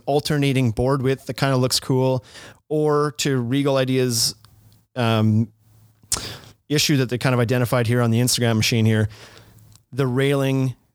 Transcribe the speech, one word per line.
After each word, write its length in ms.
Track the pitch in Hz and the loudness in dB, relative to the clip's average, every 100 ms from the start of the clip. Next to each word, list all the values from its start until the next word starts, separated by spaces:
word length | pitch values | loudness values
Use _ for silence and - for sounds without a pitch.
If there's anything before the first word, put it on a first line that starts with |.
| - | -2
alternating 680 | 147 - 147 143 131 123 | -2 0 0 0 2 0
board 300 | 107 127 139 | 0 0 0
width 240 | 127 135 - | 0 -4 -6
that 80 | |
kinda 240 | 127 139 131 | -2 0 2
looks 220 | 127 - | 0 -2
cool, 440 | - 131 131 127 - - - - - | -2 0 0 -2 -6 -18 -20 -20 -6
or 460 | 151 151 147 147 - | -2 0 2 0 -2
to 200 | 151 131 | -2 -2
Regal 400 | 117 135 139 135 | 0 0 0 0
Ideas, 580 | 131 131 127 117 - - - _ - _ _ - | 0 0 0 0 -4 -6 -18 _ -20 _ _ -2
um, 540 | 117 113 107 107 113 _ _ _ _ _ - - - - - - - | 0 2 2 2 0 _ _ _ _ _ -10 -10 -10 -16 -20 -18 -4
issue 260 | 147 - 143 | -2 2 0
that 140 | 123 | 0
they 80 | 120 | -2
kind 160 | 139 | 0
of 80 | 123 | 2
identified 460 | 120 123 120 127 113 | 2 0 0 0 0
here 120 | 123 | 0
on 120 | 117 | 2
the 80 | 113 | 2
Instagram 360 | 123 - 120 110 | 0 0 0 0
machine 300 | 107 117 110 | 0 2 2
here, 240 | 110 107 - - - - - - - _ | 2 0 -4 -20 -20 -20 -20 -20 -20 _
the 140 | 127 131 | -4 -2
railing 720 | 123 139 139 135 135 131 117 _ | 0 0 0 0 0 -2 -6 _